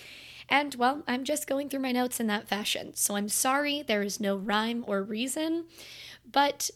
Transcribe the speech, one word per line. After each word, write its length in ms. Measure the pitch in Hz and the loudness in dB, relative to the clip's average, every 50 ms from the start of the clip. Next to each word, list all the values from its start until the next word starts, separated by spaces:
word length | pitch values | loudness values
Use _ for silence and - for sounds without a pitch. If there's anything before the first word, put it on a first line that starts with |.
| - - - - - - - - - - | -20 -18 -18 -18 -18 -18 -18 -18 -2 2
And, 260 | - 277 294 285 262 | 4 4 4 2 0
well, 280 | 240 240 254 277 294 330 - | 2 4 4 4 2 -2 -2
I'm 160 | 240 254 269 | -2 -2 0
just 200 | 262 302 294 - | 0 -2 -2 0
going 220 | - 269 277 285 | 0 0 0 0
through 140 | 277 - 269 | -2 -2 -2
my 100 | 262 262 | 0 0
notes 300 | 247 247 247 247 - - | 2 2 2 2 0 0
in 60 | 233 | 0
that 200 | 214 208 214 - | 2 0 0 0
fashion. 460 | - 202 202 226 - - - - - - | 0 -2 -2 0 -2 -2 -2 -4 -6 -2
So 220 | - - - 208 | 0 0 0 2
I'm 100 | 202 202 | 0 0
sorry, 540 | 208 208 - - 262 262 277 294 294 285 285 | 0 0 2 2 4 4 4 2 2 0 -2
there 200 | 294 - 220 208 | 0 0 2 2
is 200 | 202 202 190 - | 2 0 -2 0
no 160 | 208 196 196 | 0 0 0
rhyme 480 | 196 190 226 202 214 220 226 233 233 233 | 0 0 0 2 2 2 2 -2 -2 -2
or 160 | - 202 196 196 | 0 0 0 0
reason, 600 | 214 220 214 240 262 - 311 311 330 330 339 330 330 - - - - - - - - - - _ | -2 -2 -2 -2 -2 0 0 0 0 0 -2 -2 -6 -14 -20 -18 -18 -18 -18 -16 -18 -18 -20 _
but 440 | - - 262 285 285 277 - - - - | 0 2 4 4 4 2 -2 -4 -6 -2